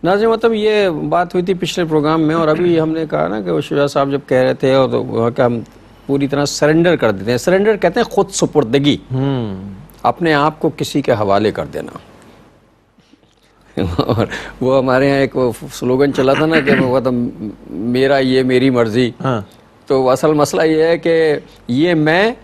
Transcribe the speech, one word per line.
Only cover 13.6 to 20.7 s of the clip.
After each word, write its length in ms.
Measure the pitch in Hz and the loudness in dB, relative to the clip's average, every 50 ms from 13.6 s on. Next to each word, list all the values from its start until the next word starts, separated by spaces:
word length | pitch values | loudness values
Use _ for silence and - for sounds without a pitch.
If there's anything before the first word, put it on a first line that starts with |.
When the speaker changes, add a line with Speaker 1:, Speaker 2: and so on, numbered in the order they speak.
| _ _ _ - 95 | _ _ _ -6 -6
Speaker 1:
<laughs> 200 | 87 85 - - | -4 -4 -4 -4
और 260 | - 123 104 110 - - - - - - - | -2 -2 -2 -2 -4 -4 -12 -12 -14 -10 -4
वो 180 | 123 127 131 135 | -2 0 0 0
हमारे 300 | 127 131 127 131 139 139 | 2 2 2 2 2 2
यहाँ 100 | 139 135 | 2 0
एक 160 | 139 123 - | 0 -2 0
वो 180 | - 127 123 113 - - | -2 -2 -2 -2 -6 -12
स्लोगन 480 | 139 - - - 123 127 131 143 143 | -14 -12 -6 -2 0 2 2 2 2
चला 220 | 131 143 135 131 139 | 2 0 2 2 2
था 120 | 143 156 | 2 2
ना 140 | 156 160 160 | 2 2 0
कि 120 | 139 139 | 2 2
वो 280 | - - 131 127 123 131 | 2 2 2 0 0 0
तो 320 | 117 131 127 120 120 120 - - 107 107 98 - - - | 0 0 -2 -2 -4 -4 -6 -8 -12 -12 -12 -14 -18 -14
"मेरा 460 | - 80 104 120 123 127 135 135 143 135 | -10 -8 -4 -2 0 0 2 2 2 2
ये, 260 | 131 131 131 131 127 | 2 2 2 2 2
मेरी 260 | 127 131 123 127 135 | 2 2 2 2 2
मर्जी।" 440 | 127 120 117 113 104 123 127 117 110 - | 2 2 2 2 2 0 0 0 -2 -4
Speaker 2:
हाँ। 260 | - 135 127 110 98 - - - - - _ - _ - | -4 -4 -2 -4 -6 -10 -18 -20 -20 -20 _ -20 _ -2
Speaker 1:
तो 180 | 143 131 131 | 0 0 2
असल 280 | 131 127 135 - 156 156 | 2 2 2 2 0 2
मसला 300 | 147 147 143 - 185 170 | 2 0 0 0 0 0
ये 240 | 160 | 2